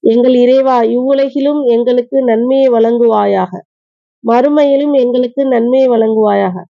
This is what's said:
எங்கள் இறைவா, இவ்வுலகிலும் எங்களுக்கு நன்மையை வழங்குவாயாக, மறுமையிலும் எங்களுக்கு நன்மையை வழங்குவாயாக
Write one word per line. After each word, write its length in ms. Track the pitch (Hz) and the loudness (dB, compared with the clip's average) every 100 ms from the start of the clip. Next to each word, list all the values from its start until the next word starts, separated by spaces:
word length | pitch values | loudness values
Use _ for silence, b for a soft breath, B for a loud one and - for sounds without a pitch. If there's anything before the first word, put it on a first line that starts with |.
எங்கள் 300 | - 226 254 | 0 2 2
இறைவா, 420 | 254 247 262 262 247 | 2 2 2 2 0
இவ்வுலகிலும் 760 | 226 240 254 277 277 277 277 294 | 0 -2 -2 -2 -2 -2 -2 -2
எங்களுக்கு 540 | 262 233 240 247 240 269 | 0 0 0 -2 -2 -2
நன்மையை 440 | 254 226 240 269 269 | 0 0 0 0 2
வழங்குவாயாக, 840 | 233 226 233 233 214 202 196 185 180 - _ _ _ _ _ | 2 0 0 0 0 0 -2 -4 -8 -20 _ _ _ _ _
மறுமையிலும் 680 | 226 233 277 294 285 277 294 | -2 0 2 2 2 2 0
எங்களுக்கு 520 | 277 247 247 247 247 269 | 0 0 -2 -4 -2 -2
நன்மையை 420 | 240 233 262 262 | 0 0 0 2
வழங்குவாயாக 680 | 233 220 220 214 202 190 180 175 | 0 0 0 0 0 -2 -6 -14